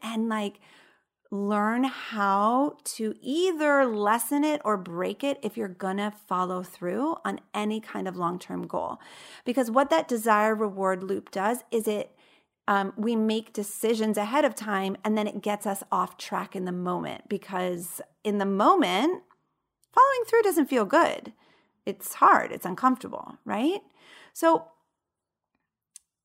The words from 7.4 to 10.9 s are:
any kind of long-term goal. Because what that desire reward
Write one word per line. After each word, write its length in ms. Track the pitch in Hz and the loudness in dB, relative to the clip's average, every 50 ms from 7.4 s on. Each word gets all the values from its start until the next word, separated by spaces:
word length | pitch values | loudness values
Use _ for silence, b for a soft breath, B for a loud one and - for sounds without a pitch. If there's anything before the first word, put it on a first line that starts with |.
| - _ - | -10 _ -6
any 260 | 208 208 214 214 220 | -4 -4 -2 -4 -4
kind 280 | 214 - - 214 185 190 | -6 -8 -8 -8 -6 -6
of 100 | 185 180 | -4 -2
long-term 480 | 180 170 180 175 - - 180 180 180 | -2 -2 -2 -4 -8 -8 -8 -8 -8
goal. 340 | 165 - 175 - - - B B B B B B B B B B | -6 -6 -4 -4 -6 -8 B B B B B B B B B B
Because 240 | - 240 269 254 226 | -4 0 0 0 2
what 220 | 220 262 285 277 | 2 2 2 4
that 160 | 320 320 311 - | 2 2 2 0
desire 480 | 247 226 214 226 214 208 214 220 220 | -2 0 2 4 4 4 4 4 2
reward 480 | 214 220 208 190 196 196 190 | 0 -2 -2 -2 -2 0 0